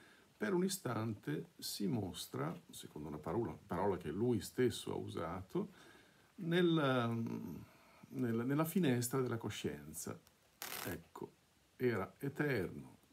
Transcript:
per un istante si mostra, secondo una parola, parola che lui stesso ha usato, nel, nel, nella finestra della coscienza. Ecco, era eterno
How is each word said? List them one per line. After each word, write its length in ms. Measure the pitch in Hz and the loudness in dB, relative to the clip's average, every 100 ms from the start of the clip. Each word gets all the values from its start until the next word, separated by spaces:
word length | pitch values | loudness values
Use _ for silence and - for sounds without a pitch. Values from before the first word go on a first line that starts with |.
| - - - - | -20 -20 -20 -4
per 180 | 214 | 0
un 100 | 180 | 2
istante 840 | 190 - 127 110 117 107 - 160 - - | 2 0 -2 0 0 -2 -2 -4 -4 -10
si 280 | - - 101 | -8 -2 0
mostra, 720 | 120 92 - - 127 151 - - | 2 0 -6 -8 -4 -4 -4 -12
secondo 380 | - - - 78 | -14 -12 -10 -8
una 100 | 73 | -6
parola, 380 | 82 80 80 78 - | -2 0 0 -4 -4
parola 300 | 87 101 87 | 0 2 2
che 140 | 78 | -2
lui 300 | 87 123 110 | 0 2 2
stesso 520 | - - 123 - - | 0 2 2 2 -4
ha 40 | - | -6
usato, 760 | 104 - 82 92 - 175 214 - - - - - - - | -4 -4 -4 -4 -2 -2 -2 -8 -20 -20 -20 -20 -20 -6
nel, 840 | 165 175 175 165 139 127 117 113 117 55 110 113 113 - - - - | 2 4 6 6 4 4 2 0 -2 -4 -6 -10 -14 -20 -20 -20 -10
nel, 260 | 131 123 | -2 0
nella 300 | 113 123 143 | 2 2 2
finestra 560 | 165 196 151 123 120 135 | 2 4 4 4 2 2
della 160 | 123 117 | 2 0
coscienza. 800 | 120 - 82 71 73 76 - - - _ _ _ - - - | -2 -2 -4 -4 -8 -8 -8 -10 -14 _ _ _ -10 -6 -6
Ecco, 460 | 82 - - - - _ _ _ - | -6 -10 -12 -12 -12 _ _ _ 0
era 380 | 127 107 95 - | 2 2 -2 -6
eterno 800 | 143 143 147 120 82 73 - - _ | -4 0 2 2 0 -6 -14 -18 _